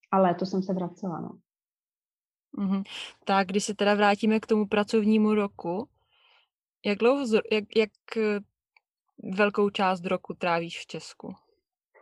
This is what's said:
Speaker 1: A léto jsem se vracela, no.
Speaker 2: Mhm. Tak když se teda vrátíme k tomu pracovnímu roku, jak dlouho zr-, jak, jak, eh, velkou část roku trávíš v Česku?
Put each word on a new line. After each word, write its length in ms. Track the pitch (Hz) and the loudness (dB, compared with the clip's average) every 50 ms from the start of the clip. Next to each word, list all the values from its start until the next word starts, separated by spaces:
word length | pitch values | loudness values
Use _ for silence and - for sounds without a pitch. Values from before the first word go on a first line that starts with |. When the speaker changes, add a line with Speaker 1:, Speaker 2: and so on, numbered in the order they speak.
| _ - | _ 0
Speaker 1:
A 80 | 196 190 | 2 4
léto 260 | 190 175 170 - 196 | 4 4 4 2 -2
jsem 180 | 190 196 190 185 | -2 -2 -2 -2
se 100 | 202 185 | -2 -2
vracela, 480 | 180 180 170 - - 202 180 160 - | -4 -4 -6 -8 -8 -10 -8 -8 -8
no. 160 | - - - - _ _ _ _ _ _ _ _ _ _ _ _ _ _ _ _ _ _ _ _ _ _ - | -10 -12 -14 -18 _ _ _ _ _ _ _ _ _ _ _ _ _ _ _ _ _ _ _ _ _ _ -8
Speaker 2:
Mhm. 260 | - 202 185 196 196 196 - - - - - - _ - | -4 -2 -2 -2 -2 -4 -6 -10 -14 -14 -16 -18 _ -2
Tak 220 | - 196 196 196 | 0 2 2 2
když 160 | 180 190 208 - | 0 -2 -4 -2
se 100 | - 202 | -4 -4
teda 220 | - 202 202 208 | 0 2 2 2
vrátíme 440 | 202 208 202 208 - 226 214 220 220 | 4 4 4 2 2 2 2 0 0
k 60 | - | 0
tomu 220 | - 226 214 208 | 0 0 0 0
pracovnímu 680 | 196 214 208 208 - 233 220 208 214 220 214 214 214 214 | 0 0 0 0 2 0 2 2 4 4 4 4 2 2
roku, 560 | 208 202 202 - - - 170 175 202 277 - _ _ _ _ _ _ _ _ _ _ _ _ _ _ _ _ _ _ - | 0 0 -2 -6 -8 -8 -8 -6 -8 -8 -12 _ _ _ _ _ _ _ _ _ _ _ _ _ _ _ _ _ _ -4
jak 120 | 208 202 | -4 0
dlouho 260 | 196 220 240 277 285 277 | 2 4 4 4 2 2
zr-, 240 | 226 220 202 - - | 2 0 0 2 0
jak, 120 | 220 214 202 - - | -2 -2 -2 0 0
jak, 420 | 220 220 208 _ _ _ - - | 0 0 0 _ _ _ -10 -6
eh, 220 | 226 214 208 208 202 202 _ _ _ _ _ _ _ _ _ _ _ _ _ _ - - - | -2 -2 -2 -2 -4 -6 _ _ _ _ _ _ _ _ _ _ _ _ _ _ -14 -10 -4
velkou 380 | 190 202 208 208 - 208 202 202 | 0 2 2 2 2 2 0 0
část 360 | - - 196 185 190 175 175 | 2 0 0 0 0 0 -2
roku 280 | 185 185 180 - - 170 | -4 -4 -4 -4 -8 -10
trávíš 480 | - 190 175 165 170 170 170 - - | -4 -2 0 0 0 -2 -4 -10 -12
v 60 | - | -14
Česku? 460 | - - 160 - - - - - - 190 - _ _ _ _ _ _ _ _ _ _ _ - | -12 -14 -14 -14 -14 -18 -16 -16 -16 -16 -16 _ _ _ _ _ _ _ _ _ _ _ -20